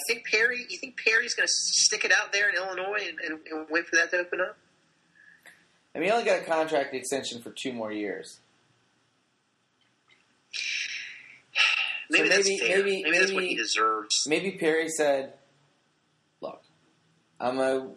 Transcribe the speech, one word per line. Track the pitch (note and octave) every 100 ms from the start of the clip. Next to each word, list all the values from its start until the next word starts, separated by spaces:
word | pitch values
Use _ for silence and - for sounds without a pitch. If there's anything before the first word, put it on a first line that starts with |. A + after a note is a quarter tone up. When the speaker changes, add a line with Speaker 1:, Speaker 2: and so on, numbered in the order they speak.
| -
Speaker 1:
You |
think | A#3 -
Perry? | A3 A#3+ B3 A#3+
You | F#3+
think | C4 -
Perry's | A3+ A3+ A#3+
gonna | - F3
stick | - - - - G#3
it | F3+
out | F#3+ G#3
there | G3+ G3+
in | F3+
Illinois | F#3+ F3+ F#3+ G3+ F#3
and, | D#3+
and, | E3 D#3 -
and | D#3 D#3
wait | E3 E3+
for | E3
that | E3+
to | F3+
open | F3 -
up? | F#3+ - _ _ _ _ _ _ - - - - _ _ _
Speaker 2:
I | C3
mean, | F3
he |
only | A#3
got | G#3 F3+
a |
contract | - D#3+ D#3 D3 C#3
extension | C3 - C3+ A#2+ A#2+
for | A2+
two | - C3+
more | A#2+ G#2+
years. | G#2+ G#2 E2 - - _ _ _ _ _ _ _ _ _ _ _ _ _ _ _ _ _ _ _ _ _ - - - - - - - - - _ - - - - - -
Speaker 1:
Maybe | D#3 D#3
Speaker 2:
So |
Speaker 1:
that's | F#3+ G3
Speaker 2:
maybe, | G3
Speaker 1:
fair. | - G3
Speaker 2:
maybe, | G3+ F#3+
Speaker 1:
Maybe | D#3 F3
that's | F#3+
what | F#3+
he | F3+
Speaker 2:
maybe, | -
Speaker 1:
deserves. | A2 G#2+ A2 G#2+ G#2 - C3+
Speaker 2:
maybe | E3 F#3+
Perry | F#3 E3 D#3+ D#3+
said, | D#3+ D3 C#3 C3 - _ _ _ _ _ _ _ _ _ _
"Look, | D2+ - _ _ _ _ _ _ _ -
I'm | A#2+ C3
gonna | C3 C3+ C3